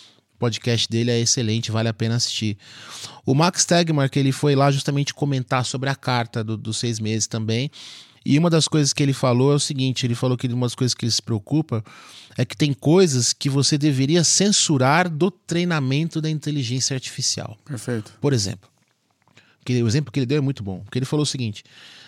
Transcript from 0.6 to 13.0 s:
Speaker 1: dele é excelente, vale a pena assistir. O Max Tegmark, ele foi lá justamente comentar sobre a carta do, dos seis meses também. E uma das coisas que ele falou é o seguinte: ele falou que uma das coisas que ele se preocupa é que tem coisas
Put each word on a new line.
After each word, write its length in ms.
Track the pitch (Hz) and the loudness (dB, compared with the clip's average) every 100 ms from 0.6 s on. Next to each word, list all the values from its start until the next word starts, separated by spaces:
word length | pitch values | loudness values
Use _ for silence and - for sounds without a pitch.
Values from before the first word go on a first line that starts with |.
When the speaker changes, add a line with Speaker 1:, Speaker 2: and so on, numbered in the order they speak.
| 120 117 - | 0 0 0
Speaker 1:
dele 220 | 113 120 | 0 2
é 80 | 117 | 2
excelente, 520 | 117 - 110 113 113 | 2 0 0 -2 -2
vale 160 | 110 113 | 0 -2
a 60 | |
pena 220 | 107 113 120 | 0 -2 0
assistir. 420 | - - 107 98 - - - - - - - | -2 -2 -4 -4 -12 -20 -18 -16 -16 -6 0
O 80 | |
Max 300 | 135 175 - | 2 2 2
Tegmark, 540 | - 170 165 151 135 143 | 2 2 4 2 2 2
ele 160 | 135 | 0
foi 200 | 131 147 | 2 2
lá 160 | 139 139 | 4 4
justamente 440 | 139 - 143 143 | 2 0 -2 -2
comentar 500 | - 143 135 123 131 | -2 -2 -2 -2 -2
sobre 240 | 120 135 135 | -2 -4 -4
a 80 | 135 | -4
carta 480 | - 120 117 117 | -2 -2 -2 -6
do, 140 | 110 110 | -4 -6
dos 200 | 113 107 | -6 -4
seis 220 | 120 110 | -4 -2
meses 280 | 107 110 - | -2 -2 -2
também. 440 | 117 110 117 143 - - - - _ - | -2 -2 -2 -4 -8 -20 -20 -20 _ 2
E 120 | 143 | 4
uma 120 | 170 | 4
das 180 | 160 - | 4 2
coisas 240 | 156 139 | 2 2
que 100 | - | 2
ele 120 | 139 | 0
falou 380 | 131 127 120 139 | 2 2 4 4
é 40 | 143 | 2
o 40 | |
seguinte: 460 | - 139 131 120 127 | 0 -2 -2 -2 -2
ele 100 | 117 | -2
falou 220 | 127 123 | -2 -2
que 100 | 127 | -2
uma 180 | 123 123 | -2 -2
das 100 | - | -2
coisas 180 | 127 | -2
que 120 | - 117 | -2 -2
ele 60 | |
se 100 | - | -2
preocupa 600 | - 110 - 151 156 113 - - - - - - | -2 -4 0 -2 0 -6 -8 -16 -20 -20 -10 -4
é 80 | 127 | -4
que 120 | - | 0
tem 160 | 151 | -2
coisas 600 | 135 165 180 | 0 4 6